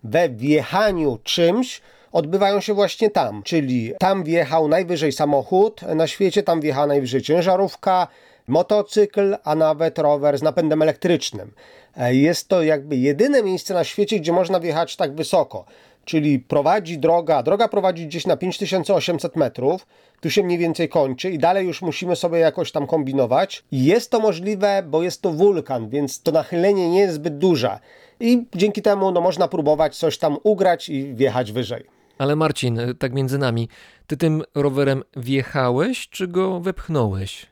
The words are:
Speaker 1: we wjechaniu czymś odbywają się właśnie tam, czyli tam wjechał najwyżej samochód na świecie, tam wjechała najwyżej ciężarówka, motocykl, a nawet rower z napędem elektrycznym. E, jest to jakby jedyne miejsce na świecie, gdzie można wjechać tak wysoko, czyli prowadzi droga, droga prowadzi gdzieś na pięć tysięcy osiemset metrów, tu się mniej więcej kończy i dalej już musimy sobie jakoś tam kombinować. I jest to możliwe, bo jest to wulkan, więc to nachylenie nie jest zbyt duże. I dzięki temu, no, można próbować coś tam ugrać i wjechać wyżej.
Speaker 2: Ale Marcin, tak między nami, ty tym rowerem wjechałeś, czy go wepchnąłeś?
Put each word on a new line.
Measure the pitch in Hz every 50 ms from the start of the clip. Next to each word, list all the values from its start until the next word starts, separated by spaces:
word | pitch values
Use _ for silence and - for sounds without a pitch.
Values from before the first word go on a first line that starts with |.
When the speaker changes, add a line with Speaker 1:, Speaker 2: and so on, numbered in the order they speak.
| -
Speaker 1:
we | 117 107 160 175 156
wjechaniu | 123 107 117 143 151 151 127 - - 185 214 214 196 170 156 143 123 107 -
czymś | - - - 170 165 180 233 254 254 - - _ - - _ _ _ -
odbywają | 170 160 147 170 196 202 196 202 202
się | 190 - 208
właśnie | 196 202 180 - - 226 214
tam, | 208 185 143 113 101 104 101
czyli | - 170 165 147 131 127 123 113 113 - -
tam | 185 185 196 190 175
wjechał | 151 165 170 160 131 151 165 160 151
najwyżej | 156 175 190 170 180 156 151 151 131
samochód | - 156 147 143 139 131 - 190 185 202 220 214 - -
na | 165 165 156 165
świecie, | 156 - - 196 185 160 208 202
tam | - 170 165
wjechała | 147 151 135 135 147
najwyżej | 147 143 143 135 123 117 135 110
ciężarówka, | - 151 175 170 185 185 185 196 185 - - - 196 185 185 175 - _ _ _ _ _ _ _
motocykl, | - 127 156 180 - 214 208 202 - - 214 208 202 - - 202 196 196 - _
a | 151 151
nawet | 160 160 156 156 147 165 160 156 -
rower | 151 147 147 147 139 147 143 135
z | 147
napędem | 156 127 - 165 156 156 156 156
elektrycznym. | 156 147 - - 180 175 151 - - - 104 98 - _ _ - - - - _ _ _
E, | - 127 123 127
jest | 131 139 156 175 - - _
to | 196 180 160
jakby | 156 156 147 139 147 151
jedyne | 127 127 139 143 139 220 277 285 269 220
miejsce | 196 185 170 - - 190
na | 175 160
świecie, | - - - 208 202 226 208
gdzie | 151 160 170
można | 180 185 196 190 180
wjechać | 165 170 147 156 170 - -
tak | - 190 147 139
wysoko, | 156 156 - - 180 143 - - 101 90 _ - - - _ _ _ _
czyli | - - 160 147 151 143 127
prowadzi | - _ - 147 139 151 180 214 185 160 170 151
droga, | 131 160 165 175 170 156 - 139 123
droga | 147 185 202 233 220
prowadzi | 220 208 185 190 185 165 170
gdzieś | 151 151 170 -
na | 190 160
pięć | 127 180 185 170 -
tysięcy | 202 165 185 190 156 - 202
osiemset | 165 131 - 170 156 - 127 -
metrów, | 160 151 120 - - 120 135 170 185 - _ _ _ _ _ _ _
tu | - 165
się | - 208 190
mniej | 180 175 170
więcej | 170 165 160 - 170 147
kończy | - 165 143 135 131 127 - 185
i | 185 151
dalej | 131 165 185 196 190
już | 180 160 - 185
musimy | 170 143 - 190 175 175
sobie | 170 - 175 165 170
jakoś | 165 160 - - 165 - -
tam | 156 143
kombinować. | 127 165 160 147 131 135 139 131 113 123 143 190 190 - - _ _ -
I | 135 127
jest | 143 185 233 226 -
to | - 226
możliwe, | 214 214 180 160 180 202 214 190 196 202 196 196 185
bo | 156 139 156 170
jest | 180 160 - -
to | 190
wulkan, | 165 151 185 202 196 165 135 - 139 123 113 107
więc | 120 143 147 135 - - _
to | - 151
nachylenie | 160 147 - - 170 170 202 202 196 180 165
nie | 175 190
jest | 202 190 165
zbyt | 151 147 170 147 143
duże. | 165 185 170 135 110 117 98 104 _ _ - - - _ _ _
I | 247 233 247 247 240 - -
dzięki | 175 185 214 202 214 190
temu, | 214 202 196 196 190
no, | 180 175
można | 170 185 170 160 180 160
próbować | - 165 151 147 151 147 160 147 -
coś | - - 160 143 -
tam | - 160 147 - _
ugrać | 214 214 180 196 185 175 - - -
i | 156 135 135 143 131
wjechać | 113 135 131 113 127 127 104 107
wyżej. | 123 123 104 120 - - _ _ _ _ _ _ _
Speaker 2:
Ale | 135 139 147
Marcin, | 151 160 160 156 - - 123 117 113 117 123 123 _
tak | - 131 120
między | 139 135 127 131 139
nami, | 139 127 113 117 117 113 - - - - _ _ _
ty | _ 156
tym | 131 175 160 156 156 156 - _
rowerem | 147 143 143 131 135 143 135 135 135 - _ _
wjechałeś, | 139 120 123 135 135 127 - - 147 131 123 123 131 165 240 254 - - -
czy | - - 190 180
go | 170 180 190 190 185 175
wepchnąłeś? | 175 190 180 - - - 160 147 120 104 95 92 98 98 - - - _